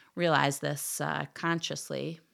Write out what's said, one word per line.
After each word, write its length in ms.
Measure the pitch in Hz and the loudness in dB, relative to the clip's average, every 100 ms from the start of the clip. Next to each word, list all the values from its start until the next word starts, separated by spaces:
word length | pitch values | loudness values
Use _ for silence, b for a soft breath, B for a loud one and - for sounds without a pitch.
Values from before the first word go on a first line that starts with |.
| B | B
realize 460 | - 175 147 139 139 | 0 4 6 4 2
this, 380 | 147 143 - - | -2 -4 -4 -4
uh, 280 | 151 151 151 | -2 -2 -4
consciously 880 | - 165 170 - 135 - 135 147 165 _ | -2 0 2 0 -6 -6 -4 -6 -8 _